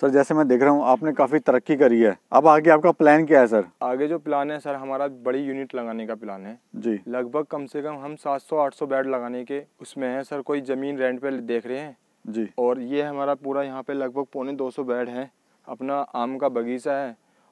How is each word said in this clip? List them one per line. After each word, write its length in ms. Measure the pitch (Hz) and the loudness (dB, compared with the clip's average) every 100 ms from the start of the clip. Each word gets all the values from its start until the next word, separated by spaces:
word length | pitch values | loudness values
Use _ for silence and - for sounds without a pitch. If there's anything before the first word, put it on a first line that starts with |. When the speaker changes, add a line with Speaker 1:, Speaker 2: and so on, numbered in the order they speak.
Speaker 1:
सर, 80 | 139 | 2
जैसे 240 | 139 135 | 4 4
मैं 140 | 156 143 | 4 4
देख 140 | 123 | 6
रहा 80 | 139 | 6
हूँ, 140 | 143 | 4
आपने 300 | 131 127 156 | 4 2 2
काफ़ी 260 | 135 131 151 | 0 2 2
तरक्की 360 | - 127 - 143 | 2 2 2 4
करी 260 | 139 117 | 6 6
है, 160 | 110 92 - | 4 2 2
अब 160 | 131 156 | 4 8
आगे 220 | 151 160 | 8 8
आपका 220 | 151 170 | 6 6
प्लान 340 | 156 151 151 156 | 4 6 6 6
क्या 140 | 147 | 6
है 80 | 120 | 6
सर? 180 | 110 95 - | 4 0 -4
Speaker 2:
आगे 240 | 123 131 151 | -4 -2 -2
जो 120 | 165 | -4
प्लान 320 | 151 143 143 | -4 -4 -4
है 80 | 151 | -6
सर, 160 | 147 139 | -8 -8
हमारा 320 | 135 135 143 | -6 -4 -6
बड़ी 320 | 127 123 135 | -6 -4 -4
यूनिट 360 | 139 135 135 127 | -4 -6 -8 -8
लगाने 320 | 117 113 110 | -8 -8 -8
का 80 | 110 | -10
प्लान 300 | 110 98 98 | -10 -12 -14
है। 140 | 117 _ 110 | -18 _ -8
Speaker 1:
जी। 240 | 113 104 - | -4 -4 -4
Speaker 2:
लगभग 360 | 123 120 147 | -6 -6 -6
कम 220 | 147 151 139 | -6 -8 -10
से 160 | 147 | -10
कम 140 | 147 147 | -10 -10
हम 200 | 143 151 | -12 -10
सात 260 | 147 139 | -6 -6
सौ 160 | - 156 | -4 -2
आठ 160 | 139 | -2
सौ 120 | - 143 | -2 -4
बेड 220 | 135 135 | -4 -2
लगाने 360 | 131 120 123 | -4 -6 -10
के 200 | 123 143 143 _ | -8 -10 -12 _
उसमें 260 | 127 139 127 | -18 -10 -6
हैं 160 | 131 | -6
सर। 180 | 131 147 | -8 -10
कोई 200 | 131 147 | -6 -6
ज़मीन 360 | 131 131 139 143 | -4 -6 -6 -4
रेंट 220 | 127 127 | -4 -4
पे 120 | 139 | -6
देख 360 | 131 117 117 120 | -6 -4 -6 -4
रहे 120 | 131 | -10
हैं। 180 | 151 127 _ _ - | -10 -18 _ _ -10
Speaker 1:
जी। 220 | 107 104 - | -6 -6 -2
Speaker 2:
और 220 | 123 127 | -2 -2
ये 220 | 120 143 | -4 -4
हमारा 320 | 147 143 139 | -4 -4 -4
पूरा 300 | 139 139 139 | -4 -4 -6
यहाँ 200 | 139 131 | -6 -8
पे 100 | 127 | -8
लगभग 320 | 139 131 131 135 | -6 -6 -6 -8
पौने 200 | 143 131 | -8 -8
दो 180 | 139 131 | -6 -8
सौ 120 | 127 | -6
बेड 260 | 127 120 123 | -6 -4 -6
हैं। 220 | 123 135 _ _ _ - | -8 -12 _ _ _ -16
अपना 320 | 113 131 143 | -10 -6 -6
आम 380 | 139 123 120 131 | -6 -6 -6 -2
का 120 | 139 | -4
बगीचा 440 | 123 117 127 147 | -2 -6 -6 -4
है 380 | 139 135 113 _ _ _ | -4 -6 -12 _ _ _